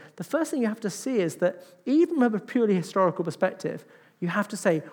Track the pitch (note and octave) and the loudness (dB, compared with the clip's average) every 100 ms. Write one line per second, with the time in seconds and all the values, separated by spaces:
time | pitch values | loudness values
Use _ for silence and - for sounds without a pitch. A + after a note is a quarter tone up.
0 | - - - D4+ D#4 D4+ A3+ G#3+ G#3 - | -14 -16 -6 -2 -2 -2 -2 -2 -6 -6
1 | - B3 E3 - F3 - - - - D4 | -2 0 0 0 -2 -2 -12 -12 0 2
2 | E4+ E4 A#3+ G#3+ - B3+ A3 F#3 D#3+ G3 | 4 4 2 2 -2 0 4 2 2 2
3 | F3+ D#3+ E3+ - F#3 - D#3 D#3+ - - | 2 2 -4 -2 -2 -2 -8 -8 -14 -20
4 | _ _ F3 G3 G3+ G#3+ G3+ D#3+ - | _ _ -4 -2 -4 -2 0 0 -2